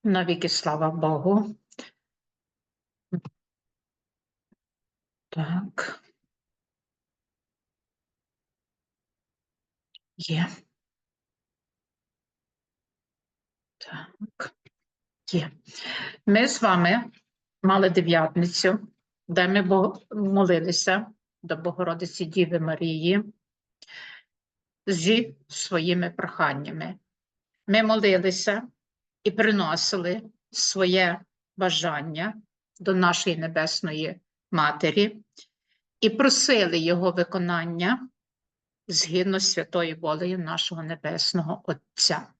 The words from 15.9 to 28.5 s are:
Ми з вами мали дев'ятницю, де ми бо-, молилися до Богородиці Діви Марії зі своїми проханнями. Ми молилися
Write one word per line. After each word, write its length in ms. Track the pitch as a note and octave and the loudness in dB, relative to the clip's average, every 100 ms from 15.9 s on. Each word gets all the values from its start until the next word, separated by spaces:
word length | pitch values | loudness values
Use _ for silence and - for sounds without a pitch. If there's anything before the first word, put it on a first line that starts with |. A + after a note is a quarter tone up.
| - - - - | -10 -10 -4 2
Ми 220 | G#3 B3+ | 4 4
з 140 | - | 2
вами 500 | A3 F3+ E3+ A3+ A#3+ _ _ _ _ _ | 2 4 4 2 -2 _ _ _ _ _
мали 260 | F#3+ G3 F#3 | 4 6 6
дев'ятницю, 1000 | E3+ E3+ E3 D#3+ F3+ F3 - F#3 G3+ - _ _ _ - | 4 4 2 2 0 0 2 2 2 -4 _ _ _ -4
де 200 | F3 F3+ | 0 2
ми 140 | G3+ | 2
бо-, 400 | F#3 F#3+ F#3 - _ | 4 4 2 -2 _
молилися 960 | G#3+ G3 G3 F#3 E3+ F3 F3 - F#3+ A3 - _ _ | -4 0 2 4 4 2 -2 0 0 -2 -16 _ _
до 120 | E3+ E3 | -10 -6
Богородиці 680 | E3+ E3+ F3 E3 F3 - E3 | -6 -4 -4 -4 -8 -8 -4
Діви 340 | F#3+ E3+ E3+ | 0 2 0
Марії 640 | D#3+ D#3 E3 D#3+ E3 G3+ G#3+ _ _ _ _ _ - - - - _ _ _ _ _ _ - | -2 -2 -4 -2 2 0 -2 _ _ _ _ _ -20 -20 -20 -20 _ _ _ _ _ _ -4
зі 480 | F3+ E3+ A3+ A3+ - _ | 0 2 2 0 -10 _
своїми 640 | - - F3 E3 F3 F3 | -12 -4 -2 0 0 -2
проханнями. 880 | - - - D3+ C#3 D3 D#3+ E3+ G3 _ _ _ _ _ _ - | -6 -10 -2 -2 -2 -8 -10 -10 -12 _ _ _ _ _ _ 2
Ми 160 | G#3 | 2
молилися 800 | A3 A3 G3+ F#3 F#3 F3+ - | 4 4 4 4 2 0 -2